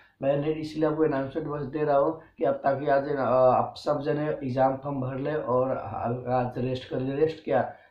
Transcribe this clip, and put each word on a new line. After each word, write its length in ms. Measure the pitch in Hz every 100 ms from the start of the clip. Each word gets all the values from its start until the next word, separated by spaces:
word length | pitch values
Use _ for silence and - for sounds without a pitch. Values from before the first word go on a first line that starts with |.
| _ -
मैंने 300 | 139 143 147
इसलिए 320 | 156 151 156 156
आपको 180 | 151
announcement 440 | 151 135 135 165 147
बस 140 | 147 127
दे 160 | 151
रहा 140 | 147 139
हूँ 220 | 147 160 - -
कि 60 |
आप, 120 | 147 139
ताकि 320 | 139 131 147
आज, 180 | 139 139
अ, 140 | 139
आप 520 | 123 127 127 113 - -
सब 240 | - 143
जने 260 | 143 147 151
exam 460 | - 135 127 131 135
form 220 | 143 139
भर 160 | 127 135
ले 140 | 143 -
और 420 | 117 127 131 123
आज 800 | - 95 107 123 123 127 123 131
rest 320 | 127 127 -
कर 100 | 131
ले। 160 | 131 139
Rest 280 | 156 156
क्या, 180 | - 131 - - -